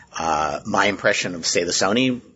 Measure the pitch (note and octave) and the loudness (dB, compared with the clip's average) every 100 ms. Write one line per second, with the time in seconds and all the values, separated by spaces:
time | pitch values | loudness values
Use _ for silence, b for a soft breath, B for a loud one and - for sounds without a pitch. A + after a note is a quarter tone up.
0 | B - E2 D#2 D2+ C#2+ G#2+ G#2 G2+ F#2+ | B -6 -2 0 -2 -4 -2 0 0 2
1 | G#2+ G2+ G2+ F2 - G#2 F2 - F#2+ A2+ | 2 2 -2 -4 -2 0 0 2 2 2
2 | C3 A#2+ - | 2 0 -8